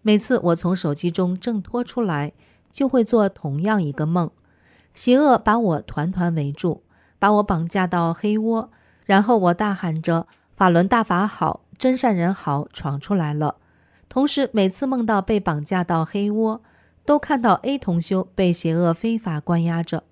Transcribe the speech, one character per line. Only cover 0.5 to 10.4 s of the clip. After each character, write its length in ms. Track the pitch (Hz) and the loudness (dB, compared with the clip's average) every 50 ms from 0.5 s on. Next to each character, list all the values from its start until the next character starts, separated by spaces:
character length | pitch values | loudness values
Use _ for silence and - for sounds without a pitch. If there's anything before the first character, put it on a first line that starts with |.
| 170 | 0
从 180 | 170 - 175 185 | 0 0 -2 -2
手 180 | 180 - 165 147 | -2 -2 -4 -4
机 180 | 147 - 175 | -2 -4 -4
中 280 | 170 - 185 175 180 185 | -2 0 -2 -2 -2 -4
挣 240 | - 240 233 208 180 | -4 -4 -4 -4 -6
脱 220 | - - 240 247 | -6 -6 -6 -6
出 180 | - - - 233 | -6 -4 -4 -2
来， 300 | 202 165 147 143 147 - _ _ _ _ _ _ _ | -2 -2 -4 -4 -6 -8 _ _ _ _ _ _ _
就 180 | _ - 277 262 | _ -2 -2 0
会 160 | - 254 226 | 2 2 2
做 240 | 208 - 233 208 196 | 4 4 2 2 2
同 340 | 196 - - 156 139 147 165 | 0 -4 -8 -6 -4 -2 0
样 180 | 208 220 208 175 | 0 0 0 0
一 100 | 147 139 | -2 -2
个 120 | - 151 | -2 -2
梦， 260 | 151 170 180 170 - _ _ _ _ _ _ _ _ _ _ _ _ _ | 0 0 0 0 -2 _ _ _ _ _ _ _ _ _ _ _ _ _
邪 240 | - - - 247 | -4 2 4 4
恶 220 | 262 294 294 254 220 | 6 6 6 4 4
把 200 | - - 214 233 | 4 2 2 2
我 220 | 233 202 165 143 | 2 0 0 0
团 300 | - - - - 147 170 | -4 -6 -6 -4 -4 -4
团 240 | 190 185 180 170 165 | -2 -2 -2 0 0
围 160 | 160 143 143 | -2 -2 -4
住， 320 | 143 - - 175 - - _ _ _ _ _ _ _ _ | -6 -4 -4 -4 -4 -4 _ _ _ _ _ _ _ _
把 120 | - 196 208 | 2 4 4
我 80 | 208 208 | 4 2
绑 260 | 202 196 160 170 170 | 2 0 -2 -2 -2
架 180 | - 196 185 | -2 -2 -2
到 260 | 175 180 175 170 165 165 | 0 0 -2 0 -2 -2
黑 240 | - - 208 208 214 | -2 -2 -2 -2 0
窝， 320 | 214 226 226 226 220 - _ _ _ _ _ _ _ | 0 0 -2 -2 -4 -6 _ _ _ _ _ _ _
然 180 | - 202 190 208 | 2 4 4 6
后 160 | 208 247 220 | 4 2 4
我 160 | 185 175 170 | 4 2 2
大 200 | 175 214 208 196 | 2 0 -2 -2
喊 260 | 180 - 175 160 160 | -2 -4 -4 -4 -4
着 260 | 160 - 170 165 165 _ _ _ | -2 -2 -2 -2 -2 _ _ _